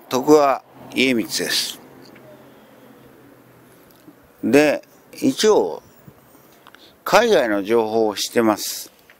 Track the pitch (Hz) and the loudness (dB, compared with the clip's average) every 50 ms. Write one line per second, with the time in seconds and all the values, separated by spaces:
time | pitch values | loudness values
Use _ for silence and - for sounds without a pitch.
0 | - - 131 127 131 147 151 151 143 139 131 110 - _ _ - - - - - | -12 -6 -6 -4 2 4 4 6 6 4 0 -2 -6 _ _ -20 -20 -12 -2 -2
1 | 123 131 127 113 101 - - - 87 76 - - - - - - - - - - | 0 0 0 -2 -4 -4 -6 -8 -6 -4 -4 -6 -6 -6 -10 -14 -18 -20 -20 -20
2 | - - - - - - - - - - - - - - - - - - - - | -20 -20 -20 -20 -20 -20 -20 -20 -20 -20 -20 -20 -20 -20 -20 -20 -20 -20 -20 -20
3 | - - - - - - - - - - - - - - - - - - - _ | -20 -20 -20 -20 -20 -20 -20 -20 -20 -20 -20 -20 -20 -20 -20 -20 -20 -20 -20 _
4 | _ - - _ _ _ _ _ - 131 113 143 151 151 127 - - _ _ - | _ -20 -20 _ _ _ _ _ -4 2 2 2 2 2 0 -4 -6 _ _ -20
5 | _ _ - - - 269 262 - - 214 208 156 107 87 76 - - - - _ | _ _ -16 -4 -4 -2 -2 0 2 2 2 2 0 -2 -6 -10 -16 -20 -20 _
6 | _ - - _ _ _ _ - - - - - _ - _ - - - _ _ | _ -20 -20 _ _ _ _ -20 -20 -20 -20 -20 _ -20 _ -20 -20 -20 _ _
7 | _ - - 196 233 240 208 165 131 113 104 101 98 98 113 117 113 107 110 113 | _ 0 2 2 4 4 2 2 2 0 -2 -4 -2 0 0 0 0 0 0 0
8 | 113 107 101 95 - - - 120 117 113 107 92 - - - - - - _ _ | 0 0 -2 -4 -8 -4 -2 0 2 2 0 0 -4 -10 -10 -12 -14 -18 _ _
9 | _ _ - _ | _ _ -20 _